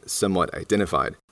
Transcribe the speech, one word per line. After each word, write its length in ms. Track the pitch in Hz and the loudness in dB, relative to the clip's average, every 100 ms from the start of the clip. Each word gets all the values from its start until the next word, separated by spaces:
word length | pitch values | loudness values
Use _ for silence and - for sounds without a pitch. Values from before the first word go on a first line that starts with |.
| - | -6
somewhat 480 | - 101 92 80 | -2 0 2 0
identified. 600 | - - 104 92 71 - - _ | -4 0 0 2 0 -2 -4 _